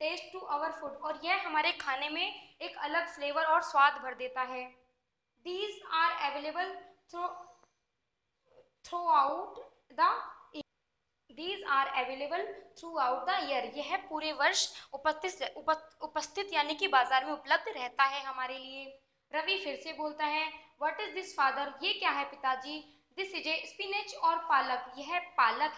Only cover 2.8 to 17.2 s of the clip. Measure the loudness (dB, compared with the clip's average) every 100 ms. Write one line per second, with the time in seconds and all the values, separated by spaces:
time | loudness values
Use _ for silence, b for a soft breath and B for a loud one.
2.8 | -2 0 -2 -4 -2 0 4 4 4 6
3.8 | 6 6 -8 -6 -6 -4 -4 -4 -10 -14
4.8 | _ _ _ _ _ _ -8 -6 -6 -8
5.8 | -4 2 2 2 -2 -4 -6 -4 -4 -6
6.8 | -14 -20 _ -6 -6 -6 -16 -20 _ _
7.8 | _ _ _ _ _ _ _ -20 -20 _
8.8 | -6 0 6 6 6 2 -4 -10 -16 _
9.8 | _ 4 4 4 -2 -14 -16 -14 -14 _
10.8 | _ _ _ _ _ -10 -6 -4 2 2
11.8 | 4 2 0 -2 -2 -2 -4 -8 -16 -14
12.8 | -6 0 2 2 0 0 0 0 -2 -6
13.8 | -4 -4 -2 -4 -2 4 4 4 0 -4
14.8 | -12 -2 0 0 -2 -4 -6 -4 0 0
15.8 | 0 -12 -6 -4 -4 -4 -2 0 0 2
16.8 | 4 6 6 4